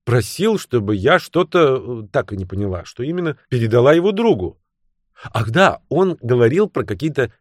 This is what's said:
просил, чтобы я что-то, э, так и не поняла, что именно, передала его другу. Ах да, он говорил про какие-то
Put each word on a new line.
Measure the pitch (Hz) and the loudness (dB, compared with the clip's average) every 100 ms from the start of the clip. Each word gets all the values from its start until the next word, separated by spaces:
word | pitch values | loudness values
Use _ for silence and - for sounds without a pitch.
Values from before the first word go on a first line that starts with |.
| - | -2
просил, | 117 - - 208 208 | 0 0 -2 -2 -2
чтобы | - 120 101 104 | -2 -2 -2 0
я | 113 175 | 2 0
что-то, | - 165 175 180 151 131 | 0 -2 0 2 2 2
э, | 120 113 107 | -4 -12 -6
так | 143 - | -6 -6
и | 98 | -8
не | 92 | -8
поняла, | 95 101 90 82 | -6 -6 -8 -12
что | - | -12
именно, | 127 175 165 143 _ | -8 -6 -6 -8 _
передала | 127 113 120 127 | -2 2 4 6
его | 165 185 | 6 2
другу. | 202 233 131 90 - _ _ _ _ _ _ - | 2 2 0 -2 -10 _ _ _ _ _ _ -8
Ах | 113 110 | -6 -2
да, | 127 190 - _ | 2 2 0 _
он | 147 185 165 | 0 0 -2
говорил | 117 123 117 160 208 | -2 2 4 2 0
про | - 113 | -2 -6
какие-то | 101 156 139 120 - | -6 -4 -2 -4 -6